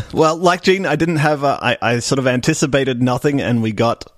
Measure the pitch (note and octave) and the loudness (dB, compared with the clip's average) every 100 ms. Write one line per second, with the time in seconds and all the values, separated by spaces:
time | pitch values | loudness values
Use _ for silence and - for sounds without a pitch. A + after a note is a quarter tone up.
0 | - - D#3 D#3+ F3 F3 - F#3+ F3 D3+ | -4 0 2 2 2 2 2 0 0 -2
1 | E3 D#3+ D3+ D3+ C#3 A#2+ A#2 A#2 A2+ A#2+ | 0 0 0 2 0 0 -2 -2 -2 -2
2 | - C3+ B2+ B2 C#3 D#3 D3 C3+ C3 A#2+ | 0 0 0 0 0 0 0 0 0 0
3 | B2+ B2 D3+ C#3 F2 A#2+ A2+ G#2 A#2 A2 | 0 0 0 0 0 0 -2 0 0 -2
4 | - | -8